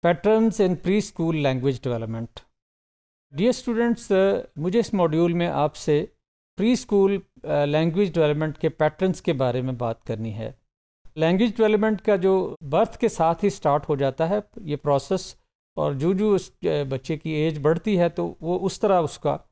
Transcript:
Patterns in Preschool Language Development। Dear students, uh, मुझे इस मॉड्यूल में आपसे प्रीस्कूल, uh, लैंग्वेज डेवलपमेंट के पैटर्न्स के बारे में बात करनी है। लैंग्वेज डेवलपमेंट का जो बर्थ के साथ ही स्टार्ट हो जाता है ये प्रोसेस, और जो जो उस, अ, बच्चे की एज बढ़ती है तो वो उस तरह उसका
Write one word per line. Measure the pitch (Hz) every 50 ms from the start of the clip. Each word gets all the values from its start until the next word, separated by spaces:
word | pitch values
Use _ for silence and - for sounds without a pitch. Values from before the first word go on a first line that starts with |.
| -
Patterns | 170 175 - - 202 220 220 226 226 - -
in | 202 185 180 - -
Preschool | 180 196 214 202 - - - 165 165 160
Language | 156 143 135 131 127 120 139 131 117 -
Development। | 127 120 113 113 110 113 113 117 117 _ - _ _ _ _ _ _ _ _ _ _ _ _ _ _ _ _ _ _ 139
Dear | 139 190 247 240 - -
students, | - 233 220 233 240 233 233 - -
uh, | 202 190 190 196 196 185 - - _
मुझे | - 151 180 180 233
इस | 220 - -
मॉड्यूल | 196 175 165 156 160 170 170 175
में | 175 170
आपसे | 170 143 135 147 151 - - - - 151 147 170 - _ _ _ _ _ _ _ _ _
प्रीस्कूल, | - 190 233 254 240 - - 208 202 196 196 202
uh, | 190 - _ _ - -
लैंग्वेज | 151 151 147 147 143 147 156 160 170 160 190 208 185 151
डेवलपमेंट | 170 156 151 151 151 156 156 147
के | - - 156
पैटर्न्स | - _ 156 151 - - 190 190 180 -
के | - - 165
बारे | 131 135 123 120 131
में | 123 131 127
बात | 117 123 113 113 _ _
करनी | - 113 110 110 113
है। | 104 107 110 113 123 _ _ _ _ _ _ _ _ _ _ - _
लैंग्वेज | 156 156 165 180 185 233 240 202
डेवलपमेंट | - 220 214 220 208 208 220 214 196
का | - - 208
जो | 190 175 190 190 185 185 131 131 - 165
बर्थ | 139 143 175 226 - -
के | - - 214
साथ | - - 165 160 165 - -
ही | 202
स्टार्ट | 196 - - 160 143 151 147
हो | - 151
जाता | 135 139 135 131 - 160
है | 165 196 208 208 _ _ -
ये | - 151 147
प्रोसेस, | 135 - 147 143 139 - - 190 185 - - - _ _ _ _ _ _ _ _
और | - 151 151 143
जो | 131 139 170 196
जो | 185 208 214 202
उस, | 185 185 - _ _ -
अ, | 170 156 147 143
बच्चे | 131 135 131 - - 165
की | 151 _ 160 156
एज | 151 151 165 156 147
बढ़ती | 135 151 165 170 - 220 208
है | 175 175 170
तो | - - 175 170 - -
वो | 165 165 180
उस | 185 180 190 175 -
तरह | - 208 196
उसका | 180 160 143 - - - 147 139 151 - _